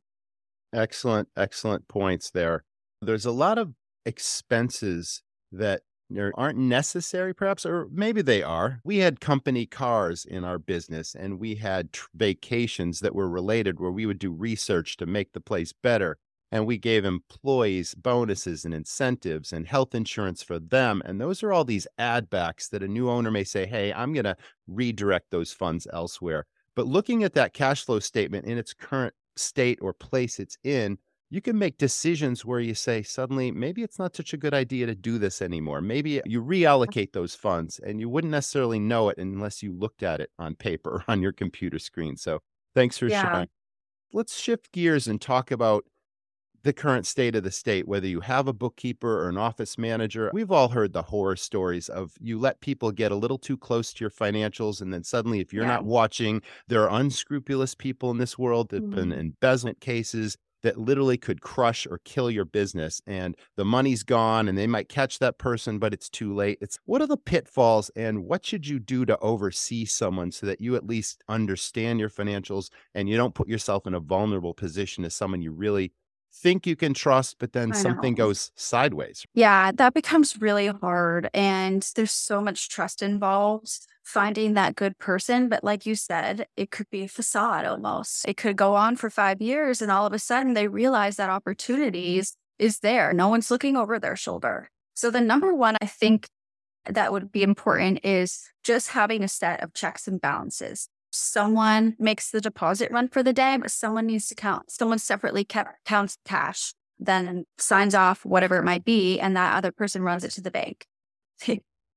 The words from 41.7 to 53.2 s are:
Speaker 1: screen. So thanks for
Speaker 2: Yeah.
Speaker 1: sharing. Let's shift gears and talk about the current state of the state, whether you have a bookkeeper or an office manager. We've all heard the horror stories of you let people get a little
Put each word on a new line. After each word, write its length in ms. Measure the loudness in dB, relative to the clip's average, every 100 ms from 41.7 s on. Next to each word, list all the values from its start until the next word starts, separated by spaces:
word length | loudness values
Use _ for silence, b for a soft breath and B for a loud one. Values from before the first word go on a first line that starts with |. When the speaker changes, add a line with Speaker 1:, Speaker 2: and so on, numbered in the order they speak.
| -8
Speaker 1:
screen. 360 | -10 -8 -6 -6
So 260 | -6 -6 -6 _ _ 2
thanks 240 | 2 2
for 80 | 0
Speaker 2:
Yeah. 160 | 0
Speaker 1:
sharing. 240 | 2 0 -4 _ _ _ _ _ _
Let's 280 | -6 -4 -6
shift 320 | -4 -4 _
gears 360 | 0 4 4 2
and 120 | -2
talk 300 | 0 0 0
about 360 | 2 4 4 0 _ _ _ _ _ _ _
the 100 | -2
current 340 | 0 2 2 0
state 300 | 0 0 2
of 80 |
the 80 | -2
state, 380 | -4 0 0 0
whether 180 | -2 -2
you 140 | -4
have 260 | -2 0 0
a 60 |
bookkeeper 680 | -2 -6 -6 -8 -4 -2 0
or 60 | 0
an 100 | -2
office 400 | -2 -4 -8 -6
manager. 540 | -4 -2 -2 -4 -4
We've 180 | -4 2
all 180 | 4 4
heard 240 | 4 0
the 80 | 0
horror 340 | -4 0 0 -2
stories 540 | -4 -4 -2 -4 -6
of 240 | -10 -10 -10
you 180 | -8 -2
let 220 | -2 -2
people 320 | -6 -4 -2
get 180 | 0 0
a 60 |
little 200 | 0